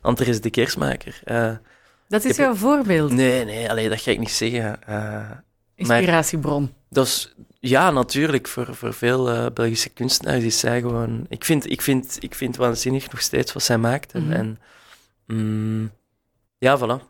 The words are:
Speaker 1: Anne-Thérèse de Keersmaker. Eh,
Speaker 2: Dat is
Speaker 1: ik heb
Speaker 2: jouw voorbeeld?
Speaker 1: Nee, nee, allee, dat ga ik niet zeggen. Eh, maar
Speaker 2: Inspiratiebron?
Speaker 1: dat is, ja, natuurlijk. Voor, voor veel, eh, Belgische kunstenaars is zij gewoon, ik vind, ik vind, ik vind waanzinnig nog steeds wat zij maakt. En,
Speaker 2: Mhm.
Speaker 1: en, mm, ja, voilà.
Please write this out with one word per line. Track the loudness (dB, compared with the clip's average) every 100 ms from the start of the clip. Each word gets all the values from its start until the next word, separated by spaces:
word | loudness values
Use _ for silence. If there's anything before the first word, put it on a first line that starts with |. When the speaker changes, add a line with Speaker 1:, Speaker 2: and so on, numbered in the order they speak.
Speaker 1:
Anne-Thérèse | 0 0 0 0
de | 0
Keersmaker. | 0 0 0 -2 -4 -8 -16
Eh, | -6 -2 -2 -4 _ _ _ _ _
Speaker 2:
Dat | 0
is | 0
Speaker 1:
ik | 2
heb | 2
Speaker 2:
jouw |
voorbeeld? | 2 4 4 4 4 4
Speaker 1:
Nee, | 4 4 4
nee, | 0 -4 -2
allee, | 0 0
dat | -2
ga | 0
ik | -2
niet | 0
zeggen. | -2 -2 -2 -4 -6 -6
Eh, |
maar | -6 -6 -8 -10 -16 _ _ _
Speaker 2:
Inspiratiebron? | _ 2 4 6 4 2 -2 -2 0 -2 -6 _
Speaker 1:
dat | 2 2
is, | 0 -6 _ -20 _
ja, | 2 4 6
natuurlijk. | 4 0 0 2 0 -2
Voor, | -8 -8
voor | -6 -8
veel, | -2 0 2 2
eh, | 0 -2
Belgische | 0 0 0 -4
kunstenaars | -4 0 0 0 0
is | 0 0
zij | 0 0
gewoon, | -2 -2 -2 -4 -8
ik | -8
vind, | 0 0 0
ik | -4
vind, | 0 0 0 -10
ik | -12
vind | -8 -6 0
waanzinnig | 0 0 -2 -2 -4
nog | -6
steeds | -2 0 -2
wat | -2
zij | 0 2
maakt. | 2 -2 -4
En, | -6
Speaker 2:
Mhm. | -2
Speaker 1:
en, | -2 -2 -8 _ -20 _ -20 _ _ _
mm, | -4 -2 -2 -2 -2 -4 -10 _ _ _ _ _ _
ja, | 2 2
voilà. | 2 -2 -4